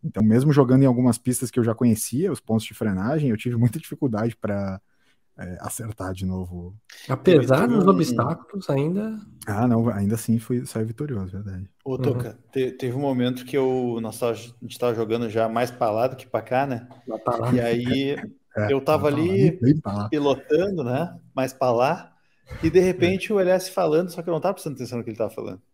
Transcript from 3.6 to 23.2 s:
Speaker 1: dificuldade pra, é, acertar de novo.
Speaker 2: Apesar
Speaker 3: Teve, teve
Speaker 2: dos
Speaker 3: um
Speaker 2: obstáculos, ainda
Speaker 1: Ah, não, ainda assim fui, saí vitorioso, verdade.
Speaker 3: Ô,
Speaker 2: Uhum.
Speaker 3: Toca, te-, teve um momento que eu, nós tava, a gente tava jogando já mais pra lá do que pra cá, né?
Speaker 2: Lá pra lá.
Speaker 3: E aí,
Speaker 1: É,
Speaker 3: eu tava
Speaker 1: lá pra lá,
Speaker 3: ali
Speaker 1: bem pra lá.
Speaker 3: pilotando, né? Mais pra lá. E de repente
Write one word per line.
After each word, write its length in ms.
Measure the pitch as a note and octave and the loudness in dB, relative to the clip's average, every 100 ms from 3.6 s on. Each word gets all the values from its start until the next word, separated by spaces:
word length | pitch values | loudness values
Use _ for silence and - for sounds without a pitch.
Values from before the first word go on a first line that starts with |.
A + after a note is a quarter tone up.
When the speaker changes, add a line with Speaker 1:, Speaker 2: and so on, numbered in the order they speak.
| A#2+ D#3+ | 0 0
Speaker 1:
dificuldade 560 | - - C#3 G#2 A#2 - | -12 -6 -4 -2 -4 -4
pra, 460 | G#2+ G2+ G2 F#2+ _ _ _ _ _ - | -6 -4 -6 -8 _ _ _ _ _ -16
é, 200 | F2 F2+ | -14 -12
acertar 520 | - - A2+ - F#2 | -12 -10 -12 -10 -10
de 120 | F#2 F#2 | -6 -6
novo. 500 | F#2 F2+ F2 F2 G#2 _ - - | -6 -8 -12 -14 -18 _ -20 -6
Speaker 2:
Apesar 500 | C3 - E3 B2+ C3 | 0 4 4 6 2
Speaker 3:
Teve, 100 | A#3 | 4
teve 0 | A#3 | 4
Speaker 2:
dos 80 | F#3 | 4
Speaker 3:
um 40 | |
Speaker 2:
obstáculos, 800 | F#3 D#3+ A#2 B2+ E3 - G3+ - | 4 2 0 -2 -4 -8 -12 -2
ainda 500 | C#3 D3 F#3+ A3 A3 - - - | 0 0 -2 -6 -10 -14 -16 -6
Speaker 1:
Ah, 220 | G#2 B2 | 0 2
não, 200 | A#2 A#2 | 2 2
ainda 260 | G2+ G2+ A2+ | 0 -2 -2
assim 240 | - A2+ | 0 -2
fui, 260 | - B2 C3+ | 0 -6 -4
saí 180 | A2+ | -6
vitorioso, 480 | A2 A2+ D3 A#2 F#2 | -6 -6 -8 -6 -8
verdade. 380 | F#2+ G#2 F#2 F#2+ _ - | -10 -10 -12 -12 _ -8
Speaker 3:
Ô, 60 | |
Speaker 2:
Uhum. 60 | B2+ | -2
Speaker 3:
Toca, 360 | B2+ B2+ A#2 - _ | -2 -2 -6 -12 _
te-, 200 | C3+ B2+ | -4 -4
teve 240 | B2+ B2+ B2 | -4 -6 -2
um 40 | |
momento 440 | C#3+ B2+ B2 B2+ - | -2 0 0 -2 -4
que 120 | C#3+ | 0
eu, 420 | C3 C3 B2 A2+ | 0 0 -2 -4
nós 160 | A2+ G#2 | -8 -4
tava, 120 | A#2+ | -4
a 20 | A2 | -4
gente 440 | A2 - A#2 - | -10 -16 -16 -4
tava 160 | B2 A2+ | -2 -2
jogando 340 | A2 A2+ A#2 | -2 -2 -2
já 180 | G#2+ A2+ | -2 0
mais 220 | A2+ B2 | 0 -4
pra 220 | B2 A#2 | -2 -2
lá 160 | G#2+ B2+ | 0 -2
do 80 | C3 | -4
que 100 | - | -6
pra 140 | A2+ | -6
cá, 240 | - B2+ C#3 | -2 -2 -2
né? 220 | A#2+ - - - | -4 -10 -20 -10
Speaker 2:
Lá 120 | A2 | 0
pra 180 | - A#2+ | 0 2
lá. 160 | A#2 | 2
Speaker 3:
E 60 | B2 | 2
aí, 540 | A#2 A#2 B2 C3 C3+ C#3 - - _ - | 2 0 0 0 0 -2 -8 -16 _ -2
Speaker 1:
É, 160 | G#2 | 2
Speaker 3:
eu 80 | C3+ | 2
tava 280 | C3+ D#3 D3+ | 2 2 2
Speaker 1:
lá 60 | B2+ | 2
pra 100 | E3+ | 2
lá, 60 | |
Speaker 3:
ali 280 | F#3+ D#3 D#3+ | 4 4 4
Speaker 1:
bem 180 | A#2 D#3 | 4 4
pra 140 | G#2 | 2
lá. 160 | G2+ G#2 | -4 -2
Speaker 3:
pilotando, 720 | D3+ C#3+ C3+ - D3+ G3 F#3 | 0 2 0 2 2 2 -2
né? 340 | A#2+ B2+ B2 - - - | -2 -2 -4 -10 -10 -4
Mais 180 | C3 | -4
pra 180 | - B2+ | 0 0
lá. 420 | A#2 C3 F3 - _ _ _ _ - | 4 2 0 -8 _ _ _ _ -4
E 60 | E3 | 2
de 100 | E3 | 4
repente 520 | F#3 F3 F3 F#3+ | 4 2 2 0